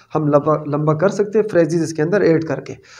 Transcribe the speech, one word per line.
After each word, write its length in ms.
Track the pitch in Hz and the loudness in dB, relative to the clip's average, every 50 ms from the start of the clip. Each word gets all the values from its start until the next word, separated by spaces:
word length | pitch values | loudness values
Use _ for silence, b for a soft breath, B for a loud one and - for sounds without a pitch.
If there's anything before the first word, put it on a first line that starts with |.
| B B - | B B -4
हम 140 | 156 151 147 | -2 2 2
लंबा, 340 | 147 143 143 156 151 151 151 147 | 2 2 2 2 0 -2 -2 -4
लंबा 260 | 147 147 151 156 156 | -4 -2 0 0 0
कर 140 | 151 180 202 | 2 0 0
सकते 280 | - 220 202 202 - 220 | 0 0 -2 0 0 -2
हैं, 80 | 208 214 | 0 2
फ्रेजेस 340 | 175 170 165 151 170 170 | 2 2 2 2 0 -2
इसके 200 | 156 - - 151 | -2 -2 -2 -2
अंदर 220 | 156 175 202 196 180 | -2 0 0 2 2
ऐड 200 | 165 160 151 160 | 2 2 2 0
करके, 320 | - 135 - - - 117 - B B B | -4 -6 -8 -8 -12 -16 -16 B B B